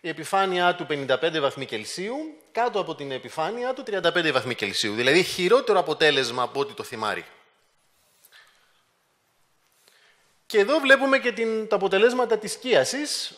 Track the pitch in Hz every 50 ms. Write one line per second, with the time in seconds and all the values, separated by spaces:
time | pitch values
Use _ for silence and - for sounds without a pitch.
0 | - 170 151 147 156 - - 196 196 190 185 180 180 175 175 175 165 135 156 143
1 | 139 120 135 156 160 170 160 160 139 135 - 139 135 - 123 107 107 - - 175
2 | 185 214 247 294 311 320 294 - _ _ _ 220 233 247 208 202 175 160 165 -
3 | 143 139 131 127 123 117 - 156 156 170 220 240 240 254 254 - 254 226 202 190
4 | 170 170 - 175 165 165 127 131 - 123 120 - 110 98 90 - - 107 104 110
5 | 123 131 143 185 175 - - - 180 180 220 262 - 240 202 185 170 160 151 -
6 | 160 151 143 135 131 117 117 127 123 117 - 139 139 139 113 - - - - 113
7 | 110 107 92 87 85 - - _ _ _ _ _ _ _ _ _ _ _ _ _
8 | _ _ _ _ _ _ _ - _ _ _ _ _ _ _ _ _ _ _ _
9 | _ _ _ _ _ _ _ _ _ _ _ _ _ _ _ _ _ _ _ _
10 | _ _ _ _ _ _ _ _ _ _ - 214 196 214 285 320 277 262 269 262
11 | 269 269 269 254 220 247 214 208 226 226 220 220 220 - 208 190 190 190 190 196
12 | 214 247 247 254 247 226 226 214 214 196 - - - 254 220 147 127 - - 277
13 | 302 285 - - - - -